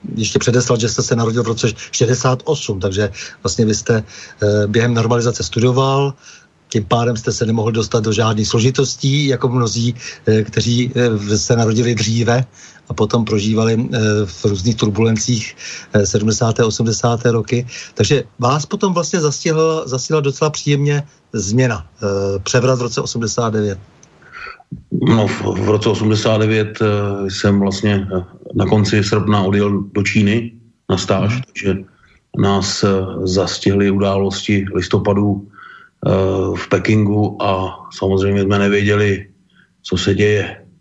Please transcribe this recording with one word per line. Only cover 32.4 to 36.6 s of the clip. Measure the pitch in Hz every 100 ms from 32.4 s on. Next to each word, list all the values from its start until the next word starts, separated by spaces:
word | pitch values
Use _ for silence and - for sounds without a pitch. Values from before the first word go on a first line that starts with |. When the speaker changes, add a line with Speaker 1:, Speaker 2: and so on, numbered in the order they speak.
| - 190 185 -
Speaker 2:
eh, | 101 95 95 92
zastihly | 92 92 87 - 101 98 101
události | 98 98 98 98 95 - 101 95
listopadu, | 92 90 104 104 101 104 101 - - - - - _
eh, | 95 95 95 95 95
v | 92